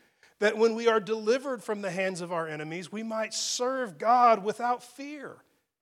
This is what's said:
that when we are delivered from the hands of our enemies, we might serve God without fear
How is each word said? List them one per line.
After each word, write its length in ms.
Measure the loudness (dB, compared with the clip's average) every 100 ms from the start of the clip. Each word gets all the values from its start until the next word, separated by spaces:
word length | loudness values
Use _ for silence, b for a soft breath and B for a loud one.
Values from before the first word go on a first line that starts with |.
| b b b b
that 180 | 0 4
when 200 | 2 4
we 100 | 2
are 140 | 2
delivered 640 | 0 -2 0 0 0 -6
from 180 | -6 -6
the 80 | -4
hands 300 | -2 -2 -4
of 120 | -4
our 140 | -4 -4
enemies, 460 | -6 -8 -8 -8
we 100 | -8
might 320 | -6 -4 -4
serve 640 | -4 -4 -2 -2 -2 -6 -2
God 460 | 4 6 8 6
without 400 | 2 -2 -2 -4
fear 540 | -6 -14 -12 -12 -14 -16 _ _ _ _